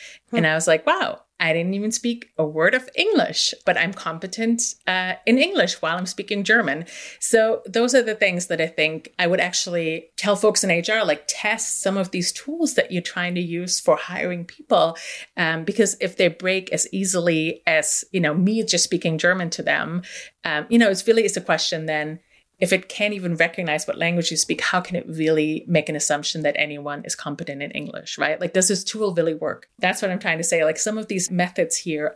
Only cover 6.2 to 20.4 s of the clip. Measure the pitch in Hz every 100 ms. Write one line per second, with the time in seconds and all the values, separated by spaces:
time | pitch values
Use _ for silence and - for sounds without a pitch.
6.2 | 196 208 196 233 175 147 170 - - -
7.2 | - 226 220 226 - 226 247 254 220 220
8.2 | 196 175 180 165 160 - 156 160 - -
9.2 | 175 185 180 - 185 175 165 143 - -
10.2 | 208 196 214 202 202 170 170 220 185 151
11.2 | - - 214 226 - - 196 196 185 185
12.2 | 175 - - 330 320 - - 180 - 185
13.2 | 175 175 175 170 180 - - 151 - 180
14.2 | 180 175 170 - - 226 165 165 - -
15.2 | - - 165 160 165 214 208 - 180 180
16.2 | 180 170 185 190 185 - - 190 190 185
17.2 | 170 160 160 156 - 160 - - - 185
18.2 | 151 156 185 220 220 175 - 175 175 156
19.2 | 180 185 170 - 147 147 156 175 - -
20.2 | - _